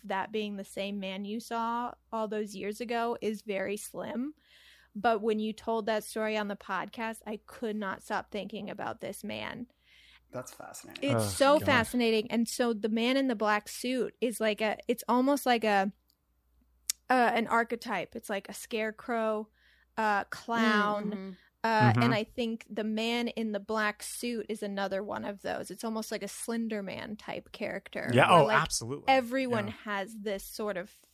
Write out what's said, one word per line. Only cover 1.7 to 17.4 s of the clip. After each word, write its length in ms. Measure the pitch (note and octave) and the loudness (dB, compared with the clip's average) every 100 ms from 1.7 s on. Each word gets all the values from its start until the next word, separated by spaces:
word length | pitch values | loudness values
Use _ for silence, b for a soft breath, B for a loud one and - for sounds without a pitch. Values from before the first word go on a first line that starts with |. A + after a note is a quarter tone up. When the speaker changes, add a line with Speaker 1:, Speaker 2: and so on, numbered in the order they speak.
| A#3 A#3+ - _ | -2 -4 -8 _
Speaker 1:
all 140 | A3+ A3 | -4 -2
those 280 | G#3+ G#3+ G3 | -2 -4 -6
years 240 | G3 G#3+ | -6 -6
ago 380 | A#3 A#3 A#3 A#3+ | -4 -2 0 -2
is 220 | G#3 G#3+ | -2 -4
very 340 | A3 G3 G3 G#3 | -4 -4 -2 -4
slim." 580 | - - G#3+ G#3+ C#4 - b b b b b G#3 | -8 -8 -6 -4 -6 -8 b b b b b -2
But 260 | A#3+ A3+ | 2 2
when 180 | A3+ G#3+ | 2 0
you 120 | A3 | 0
told 340 | G#3+ - A3+ G#3+ | -4 -2 0 0
that 160 | G#3+ | -2
story 340 | G#3 A3+ G#3+ G#3+ | -2 -4 -2 -2
on 100 | G#3 | -2
the 60 | G3+ | -6
podcast, 640 | - F#3 G#3 - A3+ A3 - | -6 -6 -6 -6 -8 -8 -8
I 120 | G#3+ - | -10 -10
could 280 | - A3+ G#3+ | -8 -4 -4
not 280 | G3 - | -4 -6
stop 260 | - G#3 - | -4 -4 -4
thinking 380 | G#3 G3 G#3+ G3+ | -6 -8 -8 -8
about 320 | G#3 G#3+ A3+ | -8 -8 -8
this 220 | A#3+ G#3 | -10 -10
man. 420 | G#3 - - - B3 b b b b b _ | -8 -8 -8 -8 -12 b b b b b _
Speaker 2:
That's 200 | B2+ - | -12 -10
fascinating. 500 | - - - - - C#4+ | -14 -16 -16 -16 -4 0
Speaker 1:
It's 140 | - G#2 | 2 2
Speaker 3:
Oh, 20 | |
Speaker 1:
so 320 | - C#4 D4 | 4 6 6
Speaker 3:
God. 60 | D4+ | 6
Speaker 1:
fascinating. 680 | B3+ A3 B3 A#3 A3 G#3+ | 4 4 2 4 2 2
And 160 | A#3 A#3 | 0 0
so 240 | - A#3+ | 0 0
the 160 | A3 A3+ | 0 0
man 300 | A3+ A#3 C4+ | 2 2 4
in 100 | C4+ | 2
the 80 | A3 | 2
black 320 | G#3+ G#3 - | 2 2 0
suit 480 | - B3 B3+ - - | -6 -2 0 -2 -2
is 180 | B3 G#3 | -2 0
like 220 | G#3+ G3+ | 0 2
a, 160 | G#3+ - - | 0 0 -2
it's 160 | G3+ - | -2 2
almost 360 | A#3+ C4 C#4+ C4 | 4 6 4 4
like 200 | A#3+ A3 | 4 4
a, 260 | G3+ G3 - _ _ _ _ _ _ _ _ - - - | 4 2 -2 _ _ _ _ _ _ _ _ -8 -6 2
uh, 220 | B3+ A#3 | 4 6
an 140 | A3+ | 4